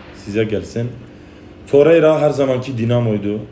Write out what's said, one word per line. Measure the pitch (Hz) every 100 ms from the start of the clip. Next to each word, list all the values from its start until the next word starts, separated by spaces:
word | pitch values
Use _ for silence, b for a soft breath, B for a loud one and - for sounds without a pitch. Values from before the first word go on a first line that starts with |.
| - - -
Size | 101
gelsin. | 104 101 87 117 120 - - B B B B B -
Torreira | 139 147 165 156 151
her | 147
zamanki | 135 139 127 127 120
dinamoydu. | 113 120 113 104 104 107 -